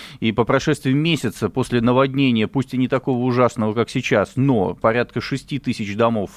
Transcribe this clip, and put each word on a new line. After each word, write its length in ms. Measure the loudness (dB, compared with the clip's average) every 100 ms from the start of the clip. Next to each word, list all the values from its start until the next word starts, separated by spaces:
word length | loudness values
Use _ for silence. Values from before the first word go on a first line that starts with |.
| -20 -4
И 120 | -2
по 120 | 0
прошествии 480 | 2 2 0 -2 0
месяца 580 | 0 0 0 -2 -4 -4
после 320 | -2 -2 0
наводнения, 640 | 2 2 2 2 2 2 0
пусть 240 | -2 -2
и 60 | -2
не 100 | 0
такого 340 | 0 -2 -2
ужасного, 520 | 0 2 2 2 -2
как 160 | 0 -2
сейчас, 420 | -4 0 0 2 0
но 360 | 2 2 0
порядка 480 | 0 0 0 -2 -4
шести 380 | -6 -6 -6 -6
тысяч 360 | -4 -6 -6
домов, 360 | 0 0 0 -4